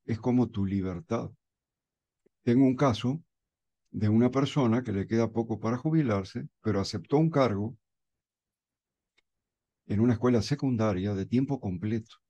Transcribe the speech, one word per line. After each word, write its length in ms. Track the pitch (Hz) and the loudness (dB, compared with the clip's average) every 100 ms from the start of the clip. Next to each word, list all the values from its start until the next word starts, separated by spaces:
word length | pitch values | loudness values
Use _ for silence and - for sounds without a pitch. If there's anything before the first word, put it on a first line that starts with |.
| - | -6
es 140 | 110 | -4
como 280 | 123 123 117 | 0 2 0
tu 180 | 101 95 | -2 -2
libertad. 640 | 98 95 87 82 117 - - _ _ _ _ _ _ _ _ _ _ | -2 -4 -6 -6 -6 -6 -14 _ _ _ _ _ _ _ _ _ _
Tengo 220 | 117 123 131 | 2 4 4
un 100 | 127 | 4
caso 460 | 139 107 123 156 - _ _ _ _ _ _ | 0 0 -2 -4 -8 _ _ _ _ _ _
de 180 | - 104 | -2 2
una 200 | 110 123 | 4 4
persona 540 | 131 139 151 120 120 | 2 0 2 2 2
que 80 | 113 | -2
le 160 | 98 101 | -4 0
queda 240 | 113 113 | 0 0
poco 280 | 113 113 101 | -2 -4 -4
para 180 | 107 123 | -4 -2
jubilarse, 720 | 156 160 131 101 92 117 - _ | 0 0 2 0 -4 -10 -12 _
pero 180 | 110 98 | -4 -2
aceptó 380 | 98 98 - 139 | -2 -8 -2 2
un 120 | 165 | 2
cargo 480 | 147 123 98 110 - _ _ _ _ _ _ _ _ _ _ _ _ _ _ _ _ _ _ _ _ - | 2 2 0 -6 -10 _ _ _ _ _ _ _ _ _ _ _ _ _ _ _ _ _ _ _ _ -4
en 120 | 104 | 2
una 140 | 123 | 2
escuela 280 | 113 123 120 | 2 2 2
secundaria 720 | - 143 135 113 110 92 104 | 0 -2 -2 0 0 0 -2
de 120 | 98 95 | -4 -2
tiempo 340 | 120 139 131 | 0 0 -2
completo. 560 | 107 90 107 113 - - | -6 -6 -4 -4 -8 -20